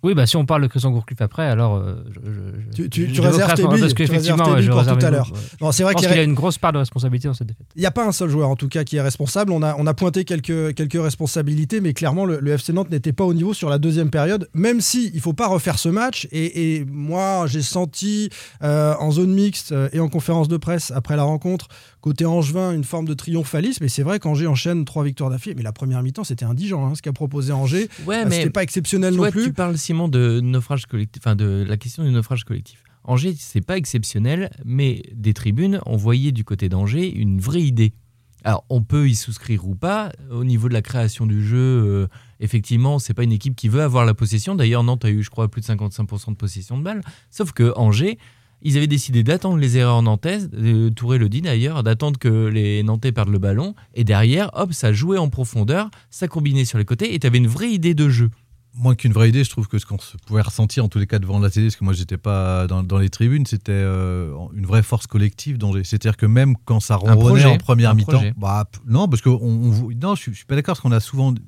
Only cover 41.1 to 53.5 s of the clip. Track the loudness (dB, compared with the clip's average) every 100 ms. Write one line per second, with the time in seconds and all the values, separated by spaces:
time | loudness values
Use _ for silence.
41.1 | 0 0 0 2 2 2 4 2 2 -2
42.1 | -6 -20 _ -2 -2 0 0 2 0 -2
43.1 | -2 0 0 -2 -2 0 2 2 4 2
44.1 | 2 0 0 -2 0 2 2 2 0 0
45.1 | 0 -2 -2 -4 -4 -4 -4 -4 -4 -6
46.1 | -6 -8 -6 -6 -8 -8 -6 -6 -8 -10
47.1 | -18 _ -6 -6 2 2 4 2 2 0
48.1 | -2 -14 _ _ _ -2 0 2 0 0
49.1 | 0 2 0 0 0 2 2 4 4 4
50.1 | 2 0 -4 -6 -2 2 2 2 0 0
51.1 | 2 2 0 0 0 0 0 0 0 0
52.1 | 0 2 2 2 0 0 0 0 0 0
53.1 | 0 0 2 2